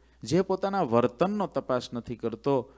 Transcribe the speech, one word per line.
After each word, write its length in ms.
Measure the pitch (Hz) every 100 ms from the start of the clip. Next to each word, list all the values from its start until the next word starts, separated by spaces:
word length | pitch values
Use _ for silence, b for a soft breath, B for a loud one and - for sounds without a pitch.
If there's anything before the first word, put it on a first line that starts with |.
| b b
જે 200 | 110 170
પોતાના 400 | 190 185 196 196
વર્તનનો 640 | 147 117 123 - 180 208 185
તપાસ 480 | 139 - 123 113
નથી 220 | 120 113 117
કરતો, 560 | 117 110 143 139 -